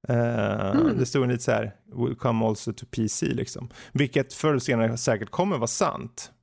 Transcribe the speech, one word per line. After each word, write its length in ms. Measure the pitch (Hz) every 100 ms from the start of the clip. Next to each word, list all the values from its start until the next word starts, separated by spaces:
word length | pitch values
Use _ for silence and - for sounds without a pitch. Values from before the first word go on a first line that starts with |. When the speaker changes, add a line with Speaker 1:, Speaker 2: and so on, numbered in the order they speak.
| -
Speaker 1:
Eh, 600 | 120 117 117 104 104 98
Speaker 2:
Mm. 280 | 170 320 208
Speaker 1:
det 80 | 127
stod 220 | 143 123
lite 140 | 123
så 80 | -
här, 240 | 110 110 -
"Will 300 | _ - 127 127
come 280 | 123 113 110
also 260 | 107 -
to 140 | 104 -
P 180 | - 110
C", 180 | - -
liksom. 440 | 120 - - 120 - -
Vilket 420 | 135 139 143 135
förr 140 | - 156
eller 100 | 139
senare 380 | - 117 113 120
säkert 340 | - 110 107
kommer 260 | - 190 156
vara 100 | 113
sant. 680 | - 180 - - - - _